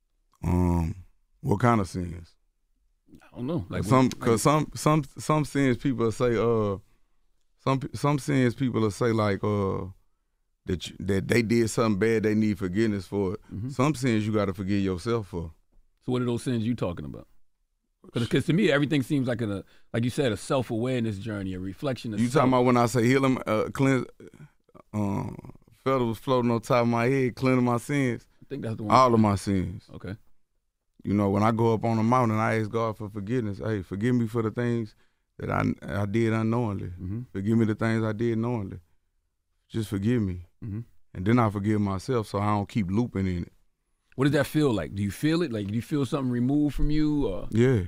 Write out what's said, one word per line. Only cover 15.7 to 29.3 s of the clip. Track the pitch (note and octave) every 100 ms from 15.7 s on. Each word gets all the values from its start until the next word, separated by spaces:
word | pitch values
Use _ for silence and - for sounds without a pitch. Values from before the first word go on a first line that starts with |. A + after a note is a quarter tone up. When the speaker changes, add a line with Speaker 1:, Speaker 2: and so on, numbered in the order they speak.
| _ _ _ -
Speaker 2:
So |
what | B2
are | B2
those | A#2+
sins | - A#2+
you | A2
talking | A#2+ G#2 E2+
about? | C#2+ A1 - - - _ _ _ _ _ -
'Cause, | B2 A#2+
'cause | D#3 -
to |
me, | - F#3+
everything | C#3+ C#3+ D3+
seems | B2 D3 B2+
like | A#2
a, | A2 G2 - - -
like | A#2
you | A#2+
said, | C3 C3+
a | G2+
self-awareness | - C#3+ A#2+ A2+ B2 B2+ A2+ G2
journey, | A2 G#2 F#2+
a | F#2
reflection | F#2+ G2 C#3+ B2+ A#2
of | G#2
Speaker 1:
You | A#2+
Speaker 2:
self. | C#3+
Speaker 1:
talking | C3
about | B2+
when | B2 B2
I | A#2+
say | B2
healing, | A#2 C3+ C3+ C3 -
uh, | G#2+ -
cleanse, | - C#3 C3 - - - - D3 _ _ - -
um, | G#2+ G2+ G2+ G2 - - - _ -
feathers | - C3+ A#2+
was | A2
floating | - B2+ A#2+
on | A#2
top | - B2
of | A#2
my | A#2 A#2
head, | C3+ B2+ -
cleaning | C3 B2+
my | B2 A#2+
sins. | - C#3+ C3 A2+ - _
Speaker 2:
I | -
think | C#3
that's | A2+ A2+
the |
one. | G#2+ A2+
Speaker 1:
All | C3
of | A#2
my | G#2+